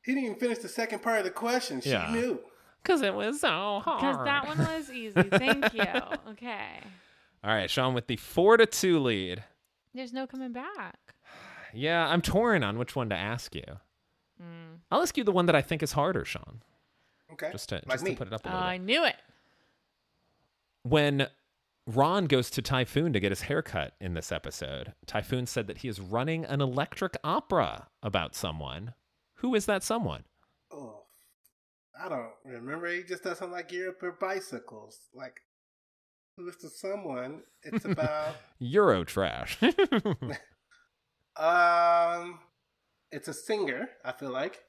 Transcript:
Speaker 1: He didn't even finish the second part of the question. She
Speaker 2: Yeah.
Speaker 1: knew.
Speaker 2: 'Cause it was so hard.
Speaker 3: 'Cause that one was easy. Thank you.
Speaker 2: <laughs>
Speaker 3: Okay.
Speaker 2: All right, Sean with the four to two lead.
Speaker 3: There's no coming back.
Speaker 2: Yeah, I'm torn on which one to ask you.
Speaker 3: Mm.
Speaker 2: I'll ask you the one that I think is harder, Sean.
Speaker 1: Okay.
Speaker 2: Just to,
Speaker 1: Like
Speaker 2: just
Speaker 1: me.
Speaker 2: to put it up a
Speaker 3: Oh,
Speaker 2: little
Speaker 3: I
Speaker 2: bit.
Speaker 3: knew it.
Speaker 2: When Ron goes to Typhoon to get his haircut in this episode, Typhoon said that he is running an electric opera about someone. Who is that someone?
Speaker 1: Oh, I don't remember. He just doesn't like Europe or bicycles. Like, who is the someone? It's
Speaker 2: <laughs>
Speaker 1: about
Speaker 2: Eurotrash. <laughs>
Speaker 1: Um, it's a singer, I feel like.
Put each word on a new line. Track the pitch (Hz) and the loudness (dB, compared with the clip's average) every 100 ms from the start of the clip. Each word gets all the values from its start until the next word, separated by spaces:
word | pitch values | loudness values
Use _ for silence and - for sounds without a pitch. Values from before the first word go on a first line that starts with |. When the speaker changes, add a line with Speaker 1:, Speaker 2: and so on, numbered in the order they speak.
Speaker 1:
He | - | 0
didn't | 269 247 | 0 -2
even | 196 | -2
finish | 247 233 | -2 -2
the | 196 | -4
second | - 226 208 | -4 -2 -2
part | 233 226 | 0 2
of | 185 | 0
the | |
question. | 185 233 254 - 131 | -2 0 0 0 -4
She | 139 | 0
Speaker 2:
Yeah. | 113 82 | 0 2
Speaker 1:
knew. | 233 247 - - _ _ _ | 0 0 -2 -6 _ _ _
Speaker 2:
'Cause | - 349 | 2 2
it | 208 | 2
was | 196 208 294 | 0 -4 0
so | 311 165 202 202 262 | 0 2 0 -2 -2
hard. | 302 | 0
Speaker 3:
'Cause | 269 269 262 | 0 0 0
that | 285 277 | 0 0
one | 311 | 0
was | - 320 285 | 0 -2 -6
easy. | 254 220 185 | -8 0 2
Thank | - 202 226 247 220 | 4 4 4 2 2
you. | 220 | 2
Speaker 2:
<laughs> | 196 202 - 320 214 | 0 0 -4 -8 -10
Speaker 3:
Okay. | 208 240 208 214 - 208 185 _ _ _ _ | -14 -10 -10 -10 -14 -18 -20 _ _ _ _
Speaker 2:
All | 101 | 0
right, | 110 90 | 0 2
Sean | - 131 | 0 2
with | 127 - | 0 -2
the | 117 | -6
four | - - 190 226 | -2 4 8 8
to | 226 | 8
two | - 190 165 | 4 4 4
lead. | 131 104 92 92 - _ _ _ _ | 4 2 -2 -6 -10 _ _ _ _
Speaker 3:
There's | 247 254 | -14 -10
no | 254 262 | -8 -8
coming | 269 262 | -8 -10
back. | 240 302 403 185 - - _ - - - - - | -10 -10 -12 -14 -16 -20 _ -20 -20 -20 -20 -16
Speaker 2:
Yeah, | 110 147 170 160 | -4 0 2 4
I'm | 170 | 2
torn | - 180 240 190 | 4 4 6 4
on | 104 110 | 4 0
which | 123 139 | -2 -2
one | 113 | -2
to | 92 | -2
ask | 101 123 - - | -2 -4 -6 -10
you. | - 85 _ _ _ _ _ _ | -12 -16 _ _ _ _ _ _
Speaker 3:
Mm. | 175 165 165 160 _ | -18 -18 -18 -20 _
Speaker 2:
I'll | 254 | 2
ask | 349 - | 2 2
you | |
the | 208 | 4
one | 185 175 | 6 8
that | 156 | 6
I | |
think | 135 165 | 4 -2
is | 151 | 0
harder, | - 151 - - | 0 2 0 -4
Sean. | - - 113 _ _ _ _ _ _ _ | -10 -12 -20 _ _ _ _ _ _ _
Speaker 1:
Okay. | 156 160 | -8 -8
Speaker 2:
Just | 180 - | -8 -6
to, | 196 | -8
Speaker 1:
Like | - | -2
Speaker 2:
just | 131 | -2
Speaker 1:
me. | 185 | -2
Speaker 2:
to | - | -4
put | 101 | -6
it | |
up | 110 180 | -8 -6
a | |
Speaker 3:
Oh, | |
Speaker 2:
little | 185 180 | -4 -2
Speaker 3:
I | 180 | -4
Speaker 2:
bit. | 185 | 0
Speaker 3:
knew | 277 302 | 2 2
it. | - _ _ _ _ _ _ _ _ _ _ _ _ _ _ _ _ | -2 _ _ _ _ _ _ _ _ _ _ _ _ _ _ _ _
Speaker 2:
When | 120 151 147 139 135 _ _ _ _ _ - | 2 4 6 2 0 _ _ _ _ _ -2
Ron | 117 147 196 165 | 4 4 4 4
goes | 131 120 | 4 2
to | - | -4
Typhoon | - 131 123 139 170 | -2 0 2 0 2
to | 110 | 2
get | 98 | 2
his | 95 | 0
haircut | - 147 - 87 69 _ | -2 -2 -2 -4 -4 _
in | 95 85 | -6 -6
this | - | -4
episode, | 80 - - 67 69 - - - | -6 -6 -10 -10 -10 -12 -16 -6
Typhoon | 107 98 127 123 | -6 -4 -4 -4
said | - 101 | -6 -6
that | - | -8
he | 127 | -10
is | 95 | -8
running | 92 113 139 165 160 | -4 -2 -2 -4 -4
an | 139 | 0
electric | 139 127 156 - 190 - | 0 0 -4 -4 -6 -4
opera | 151 196 - 175 90 55 - _ | -2 -2 0 0 0 -2 -16 _
about | 110 98 78 | -2 -2 -2
someone. | - 92 78 69 73 113 - _ _ _ _ | -4 -6 -6 -8 -10 -12 -16 _ _ _ _
Who | 247 220 | 0 0
is | 202 | 2
that | 302 | 0
someone? | - 226 151 67 - _ _ _ _ | 0 -2 -2 -6 -12 _ _ _ _
Speaker 1:
Oh, | 143 123 104 _ _ _ _ _ _ _ _ _ - | -16 -16 -18 _ _ _ _ _ _ _ _ _ -14
I | 185 | -8
don't | 143 113 107 - | -6 -8 -16 -16
remember. | 120 123 160 170 | -14 -8 -6 -4
He | 175 | -6
just | 175 180 | -6 -8
doesn't | 180 170 185 | -6 -6 -8
like | 180 170 | -10 -10
Europe | 180 185 180 | -8 -8 -6
or | 180 | -10
bicycles. | 175 190 196 - 117 - 110 104 - _ | -4 -4 -4 -6 -12 -12 -20 -20 -20 _
Like, | 127 131 - _ _ _ _ _ _ _ _ _ - | -18 -16 -18 _ _ _ _ _ _ _ _ _ -14
who | 175 | -14
is | 170 | -14
the | 156 | -18
someone? | - 196 202 180 127 127 156 - _ | -10 -6 -6 -6 -8 -8 -12 -18 _
It's | 151 220 196 | -6 -6 -2
Speaker 2:
<laughs> | |
Speaker 1:
about | 156 156 151 151 160 - _ | 0 0 0 -4 -6 -18 _
Speaker 2:
Eurotrash. | 123 180 196 98 85 - 90 58 64 - 247 - 381 226 208 156 127 139 | 0 6 6 6 2 0 0 -2 -8 2 4 4 4 2 0 -2 -4 -8
<laughs> | - _ _ _ _ _ _ _ _ - | -14 _ _ _ _ _ _ _ _ 0
Speaker 1:
Um, | 156 175 175 170 170 170 170 170 175 165 _ _ _ _ _ _ _ | 4 6 6 6 6 6 4 0 -8 -14 _ _ _ _ _ _ _
it's | 147 - | -12 -10
a | |
singer, | 143 - 214 160 127 254 - | -10 -2 0 0 -2 -8 -8
I | 127 | -10
feel | - 139 | -8 -6
like. | 127 139 - | -4 -6 -8